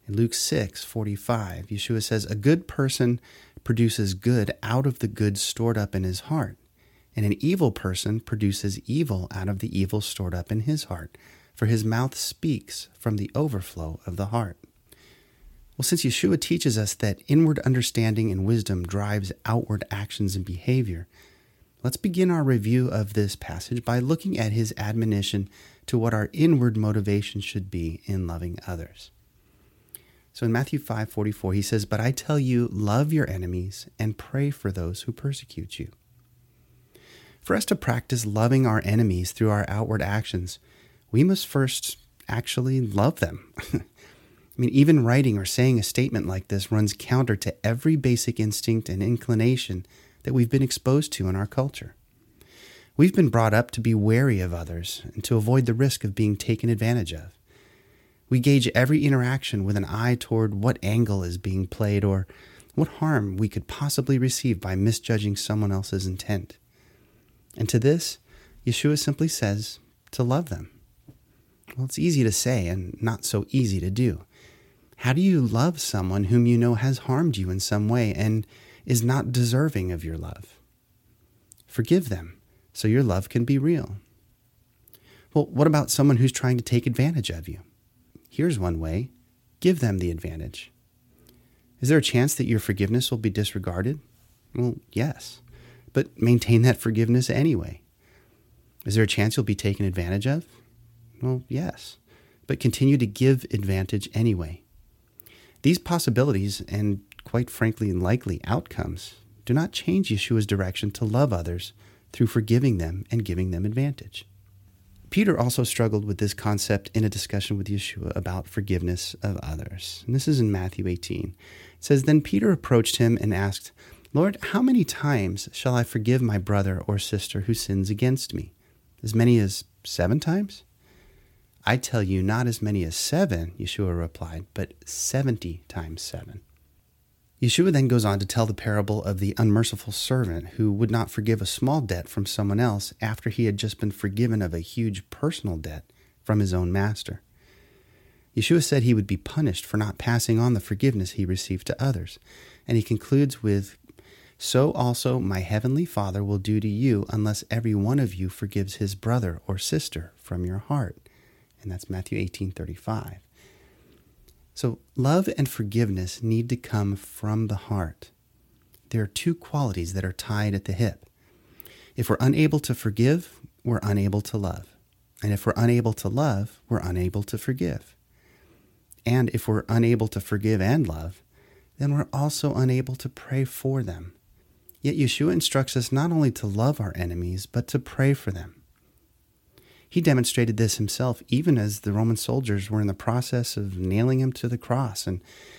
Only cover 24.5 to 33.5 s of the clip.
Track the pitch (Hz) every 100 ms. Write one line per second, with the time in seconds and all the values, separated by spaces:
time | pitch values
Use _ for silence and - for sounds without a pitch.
24.5 | 107 110 - 104 113 113 104 95 101 98
25.5 | - - - - 123 117 110 104 170 160
26.5 | 147 123 107 107 104 101 101 101 101 -
27.5 | 104 95 90 82 80 - 95 87 85 87
28.5 | 85 - 87 - - - _ _ _ _
29.5 | _ _ _ _ - _ _ _ - 117
30.5 | 113 139 143 - 110 110 - 104 104 95
31.5 | 98 98 113 101 107 117 135 - 151 131
32.5 | 123 120 95 104 113 147 156 - 95 90